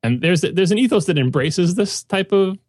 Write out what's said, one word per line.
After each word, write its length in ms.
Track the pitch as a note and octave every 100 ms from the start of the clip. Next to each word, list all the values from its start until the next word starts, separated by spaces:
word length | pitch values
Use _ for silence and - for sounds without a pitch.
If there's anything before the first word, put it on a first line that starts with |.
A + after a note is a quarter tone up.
And 180 | A2+ B2
there's, 200 | D3+ F3
there's 300 | F#3 E3+ F#3
an 80 | G#3
ethos 260 | B3 A3 D#3+
that 120 | D#3
embraces 580 | B2+ C3+ D3 D3+ F3 F#3
this 280 | G3+ -
type 280 | - F#3+ F#3+
of 260 | G3+ F#3+ G3